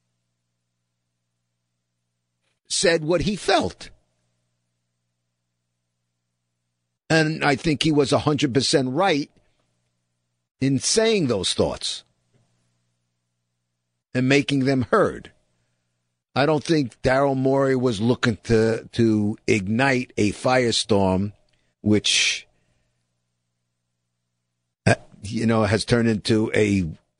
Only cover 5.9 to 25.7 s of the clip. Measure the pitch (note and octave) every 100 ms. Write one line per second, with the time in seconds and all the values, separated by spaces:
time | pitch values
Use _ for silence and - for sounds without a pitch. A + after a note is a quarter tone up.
5.9 | _ _ _ _ _ _ _ _ _ _
6.9 | _ - D#3+ D#3 D#3+ D3 C#3 E3 D3 E3
7.9 | D3 C#3 B2+ D3 D3+ D3+ A#2 B2 D#3 B2+
8.9 | C3 G3 D3+ D3+ _ _ _ _ _ _
9.9 | _ _ _ _ _ _ _ C3+ C3+ -
10.9 | A3 A3+ G#3+ C#3+ G#2+ F2 - E2+ B1 -
11.9 | - - _ _ _ _ _ _ _ _
12.9 | _ _ _ _ _ _ _ _ _ _
13.9 | _ _ B2+ B2+ C#3 C#3 C#3 C3 C3+ A#2
14.9 | A3 C3+ A#1+ - _ _ _ _ _ _
15.9 | _ _ _ _ - D3 D3+ - D#3+ C3
16.9 | - C3 C3 C#3 C3+ C3 C3+ C3+ C3 B2+
17.9 | G2+ A2+ A#2+ B2 G#2 - A2+ A2+ A2 -
18.9 | - A2+ G#2+ G#2 A2+ - G#2+ F#2+ A2 C3+
19.9 | B2+ B2 - G#2 F2+ B2+ B2+ B2 G#2+ -
20.9 | G2+ F#2+ F#2+ G2+ - _ _ _ _ G#2
21.9 | G#2 - - - - - _ _ _ _
22.9 | _ _ _ _ _ _ _ _ _ _
23.9 | _ _ _ _ _ _ _ _ _ -
24.9 | - - - G2+ A2+ A2+ A2+ G#2